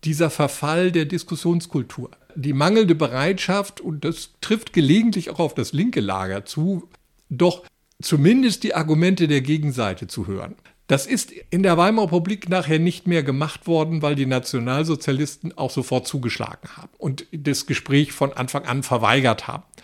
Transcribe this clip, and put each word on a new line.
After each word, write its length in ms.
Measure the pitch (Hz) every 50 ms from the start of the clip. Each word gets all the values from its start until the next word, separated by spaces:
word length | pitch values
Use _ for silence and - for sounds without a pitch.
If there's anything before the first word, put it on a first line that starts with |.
| -
dieser 260 | 160 156 147 170 156
Verfall 600 | - - 151 135 - - - 147 156 170 180 185
der 140 | 175 170 156
Diskussionskultur. 1040 | 143 185 170 - - 180 151 - 170 170 170 165 - - 151 120 - - - 123 - - _ _ _ -
Die 200 | 160 131 147 139
mangelnde 400 | 135 147 175 208 226 220 170 165
Bereitschaft, 880 | 151 160 127 117 127 139 170 196 185 - - 185 202 196 202 - - -
und 200 | - 156 147 -
das 260 | 156 165 - - - _ _
trifft 320 | - - 214 220 226 - -
gelegentlich 560 | 180 156 131 156 214 220 233 202 196 165 -
auch 120 | 175 -
auf 140 | 170 143 -
das 200 | - 127 - -
linke 260 | 143 190 254 233 -
Lager 460 | 110 98 95 95 95 95 95 101 104
zu, 420 | - - - 156 185 196 175 - _ _ _ _ _ _ _ _ _
doch 360 | 147 123 175 180 170 - - - _ _ _ _ _ _
zumindest 640 | - - 175 147 143 175 240 262 262 240 196 - -
die 120 | 214 -
Argumente 540 | 156 156 156 156 156 170 185 190 185 175 143
der 140 | 147 139 127
Gegenseite 640 | 135 151 156 151 147 131 123 113 101 92 - -
zu 200 | 92 - - 98
hören. 280 | 95 98 95 87 87 - _ _ - _ _ _
Das 200 | _ - 135 -
ist 260 | - 262 214 - - - - - -
in 120 | - 175 190
der 140 | 190 170
Weimarer 300 | 160 170 190 220 220 214
Republik 420 | 175 175 180 165 190 214 202 - 170
nachher 300 | 180 185 151 143 160 156
nicht 280 | 165 180 175 - _
mehr 160 | 180 175 165 143
gemacht 440 | 139 131 135 151 151 - - _
worden, 340 | - 170 160 156 160 165 160
weil 140 | 147 147 147
die 100 | 139 135
Nationalsozialisten 1300 | 131 131 127 123 - - 131 117 123 131 143 156 165 160 - - - 135 131 147 143 - - - 160 - -
auch 120 | 151 123
sofort 380 | - 147 123 - - 127 - -
zugeschlagen 640 | - 139 123 120 - - 110 107 - - - - - -
haben 100 | - - _
und 300 | _ - 151 131 143 - _
das 360 | - 160 143 143 135 - -
Gespräch 460 | - 139 - - - 139 143 151 143 -
von 200 | - 147 139 139
Anfang 320 | - 127 123 - 147 -
an 180 | - 123 139 135
verweigert 640 | - 127 120 110 104 113 139 131 123 110 - - -
haben. 160 | - - - _ - -